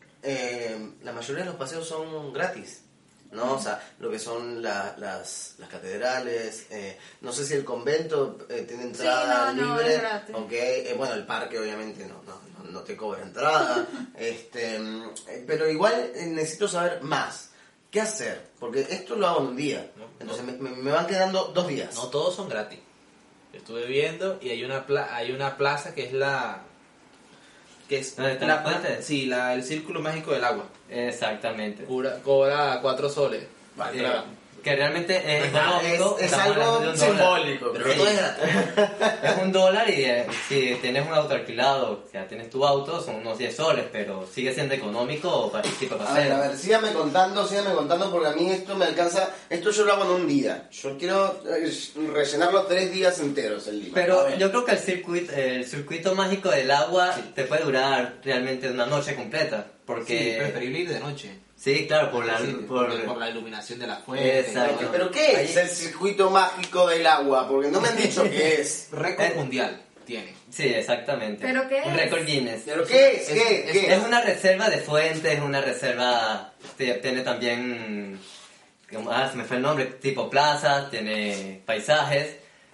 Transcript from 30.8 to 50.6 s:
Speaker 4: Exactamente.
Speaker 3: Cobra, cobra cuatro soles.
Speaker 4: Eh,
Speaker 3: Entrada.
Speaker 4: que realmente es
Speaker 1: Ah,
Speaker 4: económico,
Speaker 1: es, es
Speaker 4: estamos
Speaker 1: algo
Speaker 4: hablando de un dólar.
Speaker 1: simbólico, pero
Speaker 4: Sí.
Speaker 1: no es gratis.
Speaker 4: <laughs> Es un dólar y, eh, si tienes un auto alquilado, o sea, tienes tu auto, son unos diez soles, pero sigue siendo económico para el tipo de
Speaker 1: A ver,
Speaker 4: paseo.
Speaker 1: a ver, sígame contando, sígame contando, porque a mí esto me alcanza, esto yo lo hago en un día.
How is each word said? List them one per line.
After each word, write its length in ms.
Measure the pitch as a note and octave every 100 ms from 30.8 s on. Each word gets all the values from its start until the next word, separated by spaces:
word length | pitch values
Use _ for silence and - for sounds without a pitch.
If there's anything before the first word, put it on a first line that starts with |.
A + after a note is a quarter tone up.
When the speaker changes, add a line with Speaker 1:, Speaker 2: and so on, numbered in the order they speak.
| -
Speaker 4:
Exactamente. 960 | A#2+ A#2+ - A2+ G#2+ A#2 G#2+ G#2+ G#2 -
Speaker 3:
Cobra, 340 | B2+ B2 -
cobra 580 | C#3 C3+ C3+ C#3+ C#3+ B2+
cuatro 280 | C3+ - C#3+
soles. 340 | D3 C3+ A2
Speaker 4:
Eh, 40 | - - - - B2+
Speaker 3:
Entrada. 320 | B2 B2+ B2 - - - -
Speaker 4:
que 120 | D3 C#3
realmente 400 | D3 E3 E3+ F#3
es 360 | D#3 D3+ C#3+
Speaker 1:
Ah, 260 | D3 E3+ F3
Speaker 4:
económico, 380 | E3+ E3+ F#3+ G3+
Speaker 1:
es, 80 | F3+
es 60 |
Speaker 4:
estamos 240 | - G3+ G#3
Speaker 1:
algo 40 | A#3 A#3
Speaker 4:
hablando 40 |
de 80 | D#3+
un 80 | D#3
dólar. 180 | G3 G3+
Speaker 1:
simbólico, 540 | F3+ F3+ C#3+ C3+ A#2+
pero 180 | A#2 B2+
Speaker 4:
Sí. 40 | C#3
Speaker 1:
no 100 | G3+
es 100 | G#3
gratis. 920 | D#3+ - F#3+ G3 F3 - G3+ - A3 -
Speaker 4:
<laughs> 0 |
Es 140 | C#3+ F#3+
un 80 | F#3+
dólar 380 | F#3+ F#3 G3+ A3
y, 140 | D#3+
eh, 240 | C3 A#2+ A#2+ - -
si 260 | C#3 B2+ B2
tienes 260 | B2 C3+ D3+
un 60 |
auto 200 | D#3 D3 C3
alquilado, 680 | - A2+ C3 C3+ A#2 G#2 -
o 60 |
sea, 160 | G2 G2
tienes 220 | A2 A2+
tu 160 | C3 C#3+
auto, 360 | C#3 C3+ A#2+
son 140 | B2 A2
unos 200 | A2+ A2+
diez 180 | A#2+ -
soles, 300 | D#3+ C3 -
pero 360 | A2 G2+ F#2+ F#2
sigue 220 | - B2+
siendo 200 | C3 C#3
económico 800 | C3+ G#2 A2+ B2 D3+ E3+ C#3+ A2
para 160 | A2+ -
el 60 | -
tipo 200 | - -
de 60 |
Speaker 1:
A 100 | -
ver, 160 | C#3+ C#3+
Speaker 4:
paseo. 60 | C3+
Speaker 1:
a 120 | C#3
ver, 100 | C3+
sígame 340 | F#3 A3 G#3+
contando, 520 | D#3+ D3+ F#3 F#3+ G3+ F#3+
sígame 260 | G3 G3+
contando, 380 | E3+ C#3+ F3 G3
porque 160 | F3 D#3
a 40 |
mí 180 | D3+ F3
esto 240 | F#3 - F#3+
me 100 | E3+
alcanza, 440 | D#3 F3 F#3 F#3 - -
esto 220 | E3+ F#3
yo 140 | G#3 G#3
lo 80 |
hago 100 | G3 F#3
en 160 | F3+
un 60 | E3
día. 400 | C#3+ A2 -